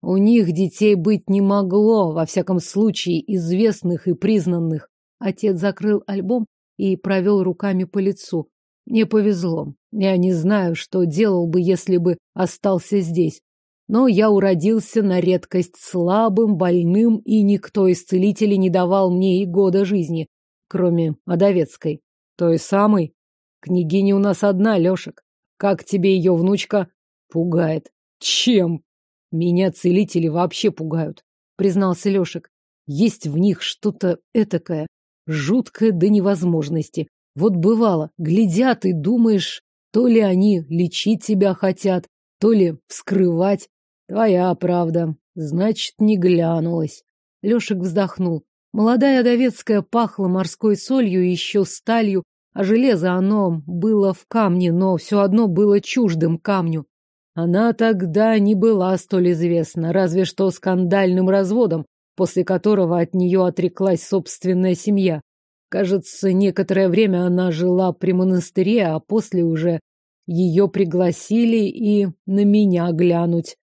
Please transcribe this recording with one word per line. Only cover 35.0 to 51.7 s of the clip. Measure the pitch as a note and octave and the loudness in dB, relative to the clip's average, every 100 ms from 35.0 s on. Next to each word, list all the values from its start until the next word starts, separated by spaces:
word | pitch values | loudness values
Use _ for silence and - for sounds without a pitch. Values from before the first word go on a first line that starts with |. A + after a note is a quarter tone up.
| _ _ - | _ _ -8
жуткое | D#3 C#3+ A#3+ - - A3+ | -6 0 -2 -2 -2 0
до | F3+ F#3 | 2 2
невозможности. | G#3 F#3+ G3 F3 E3 D3 D#3+ D3+ - D3+ _ _ | 2 2 0 0 -2 -2 -4 -6 -8 -10 _ _
Вот | - G3 F3+ | -2 -2 0
бывало, | E3+ A3 A3+ F3 D3+ _ | 0 2 0 0 -4 _
глядят | D#3 F3+ A3 E3+ C4 A#3+ | -2 0 2 2 0 0
и | F#3+ | -2
думаешь, | E3+ D3 A#3+ A3+ G#3 - - _ _ _ | -2 -2 2 2 2 -2 -12 _ _ _
то | G#3+ B3 | 0 4
ли | A3+ | 4
они | G#3 F#3 G3+ F#3+ D3 | 4 2 2 0 -2
лечить | E3 F3+ - - G#3+ | -2 -2 -2 -2 -2
тебя | - G#3 G3 | -2 0 0
хотят, | F#3 F#3+ F#3 G3+ F3+ - _ _ _ | 0 -2 -2 -2 -2 -6 _ _ _
то | G#3 | 2
ли | A3+ F3+ D#3 _ | 4 2 -2 _
вскрывать. | - - G3 F#3 E3 F#3+ G3+ - _ _ _ _ | -14 -4 0 0 2 0 -2 -6 _ _ _ _
Твоя | G3 A3 F3+ F3+ | -2 2 2 2
правда. | F3 F3+ F3 E3+ E3 E3 D3+ _ | 0 -2 0 0 -2 -4 -6 _
Значит, | - D#3 D#3+ G#3 G#3+ - _ | -12 -6 -2 -2 -2 -6 _
не | G#3+ G#3+ | 0 2
глянулась. | F3+ F3 E3 E3 E3 E3+ D#3 - _ _ _ _ | 2 2 2 0 -2 -2 -4 -8 _ _ _ _
Лёшек | G3 A#3 - G3 | -2 -2 -2 -4
вздохнул. | F#3 E3+ F#3+ - F3+ D#3+ _ _ _ | -4 -2 -4 -2 -4 -4 _ _ _
Молодая | G#3 G#3+ B3 C#4 C4 | -2 2 2 2 2
Адовецкая | A#3+ A#3+ B3+ - - G#3 | 2 2 0 -2 -2 -2
пахла | - A#3 A3+ - F#3+ | 0 -2 -2 -2 -2
морской | F#3 F3 - A3 G3+ | -2 -4 -2 0 0
солью | - C4 A3+ F#3 | 0 0 0 2
и | F3+ | 0
ещё | F3 - G#3 | -2 -2 -2
сталью, | F#3 | -2